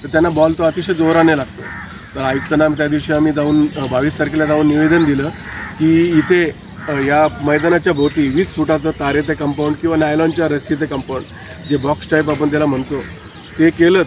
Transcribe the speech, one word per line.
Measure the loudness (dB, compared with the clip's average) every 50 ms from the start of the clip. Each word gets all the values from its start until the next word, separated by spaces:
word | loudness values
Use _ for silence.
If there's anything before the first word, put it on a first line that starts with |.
| -12
तर | 0
त्यांना | 2 2 2 4
बॉल | 4 4 2 2 2
तो | 2 0
अतिशय | 0 0 0 -4 -4 0
जोराने | 0 2 2 4 4 4 4 4 2
लागतो. | -2 -6 -10 -14 -14 -14 -12 -14 -14 -14 -16 -18 -18 -14 -10
तर | -4
आयुक्तांना | -4 -2 -2 -2 -2 0 2 2 2 2
त्या | 2 0 -2 0
दिवशी | 0 -2 -2 -2 0
आम्ही | 2 2 2
जाऊन, | 0 0 0 2 4 2 2 2 0 -6
अ, | -6
बावीस | -2 -2 0 0 0 -2 -2
तारखेला | -4 -2 0 -2 0
जाऊन | 2 2 2 4 4
निवेदन | 4 4 4 4 4 4 4
दिलं | 2 2 0 -2 -4 -6 -10 -14 -14 -12 -12 -12 -12 -6 0
की | 2 4 4 4 4 4 2 2
इथे, | 2 4 2 2 2 0 -4 -10 -16 -18 -18 -12 -8 -6
अ, |
या | -2 -2 0 2 2 4 2 2 0 -2 -2
मैदानाच्या | 0 0 2 2 2 2 2 2 0 0
भोवती | 2 0 0 2 0 0 0
वीस | 2 0 -2 -2
फुटाचं | -2 -4 0 0 0 0 0 -4
तारेचं | -4 -2 -4 -2 0 -2 -2 -2 -4
कंपाऊंड | -4 -4 -4 -2 -2 -2 -2 -2
किंवा | -2 -2 -2 0 0
नायलॉनच्या | 0 0 0 0 0 0 0 0 -2 0
रस्सीचं | -2 -4 -2 -4 -4 -4 -4
कंपाऊंड, | -4 -4 -8 -6 -6 -8 -8 -8 -12 -16 -18 -18 -18 -18 -16 -6 -2
जे | -2 -2
बॉक्स | 0 -2 -4 -4 -2 0
टाईप | 0 0 2 0
आपण | 0 0 0 0
त्याला | 0 0 0
म्हणतो, | 0 0 -2 -4 -6 -8 -8 -8 -10 -14 -16 -18 -20 -20 -20 -20 -18 -2 2
ते | 2 2
केलं | 4 4 4 4 4 4 2